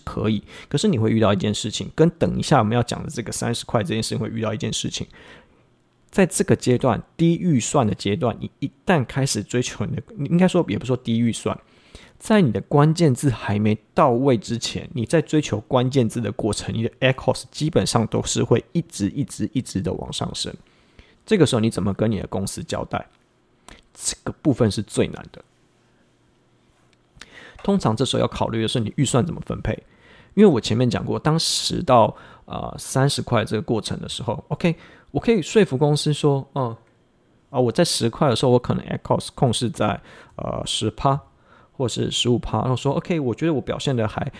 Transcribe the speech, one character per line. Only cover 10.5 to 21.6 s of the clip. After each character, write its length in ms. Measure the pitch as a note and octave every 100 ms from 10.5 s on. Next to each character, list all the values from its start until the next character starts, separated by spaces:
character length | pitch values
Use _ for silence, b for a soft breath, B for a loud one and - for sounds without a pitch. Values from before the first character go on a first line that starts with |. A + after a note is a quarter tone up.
| F3 D#3+
也 100 | -
不 80 | A#2+
说 100 | B2+
低 220 | - A2+
预 140 | A#2+
算， 260 | G#2 - G2 _ B B B B B
在 240 | - A3
你 100 | D#3+
的 80 | G2
关 320 | - D3 D3+
键 220 | D#3 E3+
字 160 | B2 C#3+
还 280 | A2 - G#2
没 180 | G#2+ G#2+ _
到 160 | - D3+
位 260 | A#2+ C#3 A#2+
之 220 | - A#2
前， 300 | - - -
你 140 | - A2+
在 160 | E3
追 180 | D3+ D3+
求 180 | D3 G#2
关 300 | - C3 B2+
键 160 | C3+ A2+
字 140 | -
的 100 | G#2+
过 220 | G#2+ G#2+
程， 200 | G2+ -
你 80 | A2+
的 100 | A2+ -
A 140 | C3
cos 320 | C3+ - A#2 -
基 200 | - D3+
本 160 | - -
上 200 | A#2 A2
都 140 | A2
是 220 | G#2+ A#2+
会 180 | A#2 A#2 -
一 100 | F3
直、 260 | D#3+ - G2
一 160 | C3
直、 240 | C#3 - G#2
一 80 | C3
直 180 | - F#2+
的 100 | F#2
往 220 | F#2+ B1+
上 180 | - -
升。 200 | - - - _ b b b b b
这 140 | - A3
个 80 | C#3+
时 100 |
候 40 | A#2+